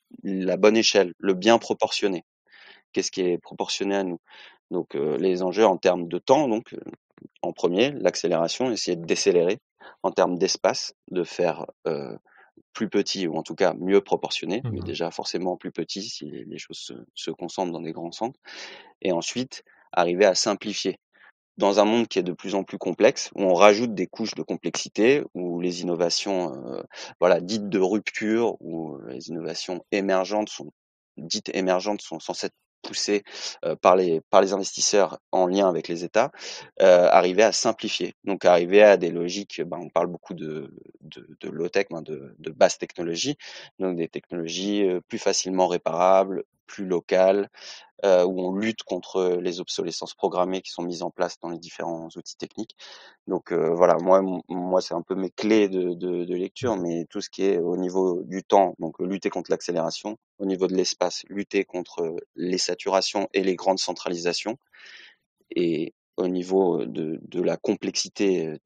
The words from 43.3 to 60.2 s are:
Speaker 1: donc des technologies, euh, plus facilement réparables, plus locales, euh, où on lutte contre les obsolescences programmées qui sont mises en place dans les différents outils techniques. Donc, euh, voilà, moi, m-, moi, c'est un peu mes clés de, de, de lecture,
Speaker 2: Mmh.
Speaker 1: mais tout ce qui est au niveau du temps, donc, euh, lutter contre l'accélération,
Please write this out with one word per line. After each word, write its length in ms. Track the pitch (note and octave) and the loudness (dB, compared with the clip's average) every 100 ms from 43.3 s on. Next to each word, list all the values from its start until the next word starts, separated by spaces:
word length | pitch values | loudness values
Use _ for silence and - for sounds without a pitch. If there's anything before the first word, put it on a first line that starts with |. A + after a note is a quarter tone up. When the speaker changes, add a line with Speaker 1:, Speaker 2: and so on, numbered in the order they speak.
| D3 - - - - | -6 -10 -18 -16 -6
Speaker 1:
donc 180 | F#2 E2+ | -4 -2
des 120 | E2 | -4
technologies, 760 | - - F2 E2 E2+ G2+ G#2 | -8 -10 -8 -6 -6 -2 0
euh, 180 | F#2+ F2+ - | 2 0 -4
plus 120 | A2+ | -4
facilement 480 | G2 F#2+ F#2 F#2 F2+ | -2 -2 0 0 2
réparables, 760 | F2 - E2 F#2 F#2+ F#2+ F#2+ - _ - | 0 -2 2 6 6 4 -2 -10 _ -18
plus 200 | - F#2+ | -8 -2
locales, 640 | F2 - F#2 F#2+ G2+ G2 - - - - _ | -2 2 4 6 4 0 -8 -20 -20 -20 _
euh, 200 | G2+ F2+ | 4 6
où 160 | F2+ F#2 | 4 0
on 140 | F2+ G2 | -2 -2
lutte 260 | A2 A2 | -2 -4
contre 560 | - F2+ - F#2+ F#2 F2+ | -6 -8 -4 0 0 0
les 200 | F2+ F2 | -2 -6
obsolescences 540 | E2+ - F2 - D#2+ | -6 -6 -6 -6 -10
programmées 460 | - F#2+ F2 F2+ F#2 | -4 -2 0 0 -2
qui 100 | - | -8
sont 120 | - | -8
mises 200 | F2 F2 | -8 -6
en 80 | E2+ | -8
place 280 | - F2 - | -4 -6 -6
dans 120 | E2+ | -12
les 80 | E2+ | -12
différents 500 | E2+ - E2 E2 E2 E2+ | -12 -10 -8 -8 -12 -16
outils 200 | - - | -18 -14
techniques. 400 | - - A2 - - - - _ - | -12 -12 -14 -16 -20 -20 -20 _ -8
Donc, 240 | F2+ - | -6 -2
euh, 220 | E2+ D#2+ | -2 0
voilà, 220 | E2+ F2+ D#2+ | 4 4 4
moi, 220 | F2+ F#2+ | 4 4
m-, 200 | F#2+ F2+ - | 4 -4 -8
moi, 320 | F2+ F2+ F#2 | -6 0 0
c'est 140 | - | 0
un 80 | E2+ | -6
peu 120 | - | -6
mes 160 | F#2+ F#2 | -6 -6
clés 380 | - G#2+ A2 G2+ | -2 2 4 4
de, 260 | F#2+ F2+ | 2 -2
de, 300 | F2 F#2 F2 | -4 -4 -4
de 100 | F2 | -4
lecture, 420 | F2+ F#2+ - B2+ G2 | -4 -6 -6 -4 -2
Speaker 2:
Mmh. 60 | |
Speaker 1:
mais 220 | E2+ E2+ D#2+ | -2 -4 -6
tout 100 | G#2 | -8
ce 100 | - | -8
qui 140 | - | -2
est 140 | G2 F2 | 0 0
au 180 | F2 F2+ | 0 -2
niveau 460 | F#2 F#2 F#2 F2 | -2 0 0 0
du 180 | E2 F#2+ | -6 -10
temps, 320 | - G2+ F#2 D#2 | 2 4 4 0
donc, 220 | E2 - | -8 -6
euh, 60 | F#2 | -6
lutter 220 | G2 G2+ | -4 -4
contre 220 | F#2 F2 | -4 -4
l'accélération, 640 | F2+ - F2 E2 - G#2 A2 | -4 -2 -2 -2 -4 -10 -12